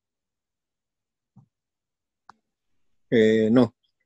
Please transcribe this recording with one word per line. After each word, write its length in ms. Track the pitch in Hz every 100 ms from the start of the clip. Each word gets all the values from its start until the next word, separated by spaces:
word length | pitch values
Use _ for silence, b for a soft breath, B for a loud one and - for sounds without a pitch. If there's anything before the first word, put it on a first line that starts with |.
| _ _ _ _ _ _ _ _ _ _ _ _ _ _ _ _ _ _ _ _ _ _ _ _ _ _ _ _ _ _ -
Eh, 380 | 120 110 110 110
no, 240 | 123 113 _ _ _